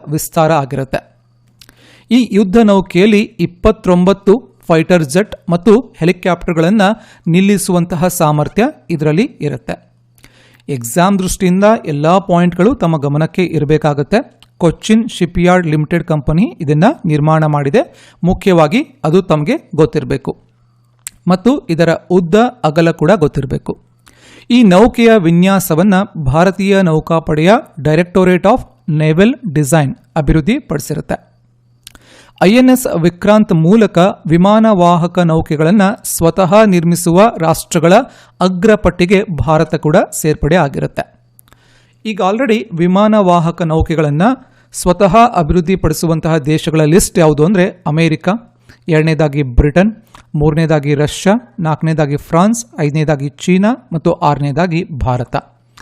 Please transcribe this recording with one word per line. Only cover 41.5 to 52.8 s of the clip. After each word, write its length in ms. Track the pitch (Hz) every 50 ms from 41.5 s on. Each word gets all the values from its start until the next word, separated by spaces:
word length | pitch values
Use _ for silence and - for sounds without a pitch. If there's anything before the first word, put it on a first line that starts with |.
| _ _ _ _ _ _ _ _ _ _ -
ಈಗ 160 | 220 214 196 190 185 208
already 440 | 226 277 - 214 233 - - 170
ವಿಮಾನ 380 | 156 170 180 185 196 214 214 220
ವಾಹಕ 460 | 214 196 180 175 175 160 170 170 -
ನೌಕೆಗಳನ್ನ 600 | 170 160 160 160 160 - 160 151 156 147 143 151 185 240 262 - - _ _ _ _ _
ಸ್ವತಃ 460 | - - - 180 175 175 202 180 180 226 233 240 -
ಅಭಿವೃದ್ಧಿಪಡಿಸುವಂತಹ 1040 | 180 156 147 165 180 160 180 190 175 - 160 151 - 180 160 165 156 - 160 160
ದೇಶಗಳ 440 | 160 131 151 156 156 - 170 156 156
ಲಿಸ್ಟ್ 360 | 156 147 165 214 - - -
ಯಾವುದು 280 | 196 160 156 151 143 151
ಅಂದ್ರೆ, 380 | 185 220 180 180 - - - -
ಅಮೆರಿಕ, 420 | 156 147 160 170 160 156 - - 180 202 233 - _ _ _ _ _ - _ - 175
ಎರಡನೇದಾಗಿ 540 | 156 156 156 160 160 147 160 151 139 147 143
ಬ್ರಿಟನ್, 520 | 127 120 127 143 147 - 175 196 220 214 - _ _ _ - _ _ -
ಮೂರನೇದಾಗಿ 600 | 151 147 156 151 165 165 151 160 151 139 147 147
ರಷ್ಯಾ, 600 | 139 147 - - - - 190 208 247 - - - -
ನಾಲ್ಕನೇದಾಗಿ 580 | 165 156 147 - 165 160 160 156 151 139 147
ಫ್ರಾನ್ಸ್, 480 | 139 - - 165 165 190 214 240 - - _ -
ಐದನೇದಾಗಿ 500 | -